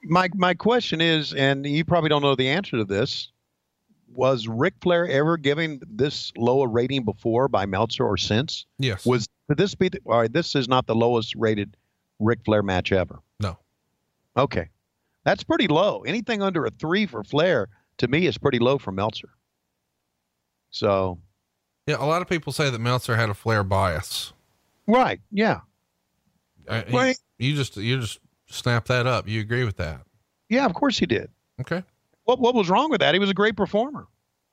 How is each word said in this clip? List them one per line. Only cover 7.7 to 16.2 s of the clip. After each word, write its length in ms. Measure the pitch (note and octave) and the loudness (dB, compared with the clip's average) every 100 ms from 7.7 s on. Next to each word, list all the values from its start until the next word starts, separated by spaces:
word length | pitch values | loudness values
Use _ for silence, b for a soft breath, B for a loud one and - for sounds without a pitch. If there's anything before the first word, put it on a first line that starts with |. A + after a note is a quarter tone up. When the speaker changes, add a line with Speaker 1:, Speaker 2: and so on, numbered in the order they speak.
| F#2+ A2+ - | 0 -2 0
Speaker 1:
or 140 | A#2+ F#2+ | 0 0
since? 480 | - G#2 D#3 - - _ | 0 0 0 -6 -14 _
Speaker 2:
Yes. 260 | C3 F#2+ - | -4 -2 0
Speaker 1:
Was, 220 | B2 G#2 _ _ | 0 0 _ _
could 100 | D3 | 0
this 160 | G3 - | 0 0
be 140 | F#3 | -2
the, 100 | G3 - | -2 0
all 140 | A2+ | 2
right, 140 | A2+ | 2
this 220 | A#2+ E3+ D3 | 0 -2 -2
is 120 | A#2+ | 2
not 200 | B2+ B2 | 0 2
the 80 | A2+ | 2
lowest 400 | A#2 A#2+ A2 - | 2 2 -2 -2
rated 420 | A2 G#2+ G2+ - _ _ _ _ | 0 0 -2 -8 _ _ _ _
Ric 200 | G#2+ A#2 | 0 0
Flair 200 | - G#2+ | 2 0
match 280 | G2+ F#2 - | 2 0 2
ever. 280 | G2 F2 D2 _ _ | 0 0 -8 _ _
Speaker 2:
No. 200 | G2+ F2 _ _ _ _ _ _ _ - | -8 -8 _ _ _ _ _ _ _ 0
Speaker 1:
Okay. 340 | C#3 - D#2+ _ _ _ _ _ | 0 0 -6 _ _ _ _ _
That's 200 | - F#3+ | 0 0
pretty 240 | - E4 A#3+ | 0 0 2
low. 340 | D3+ G3 A#2+ | 4 2 0
Anything 400 | G2+ G3+ | -4 -6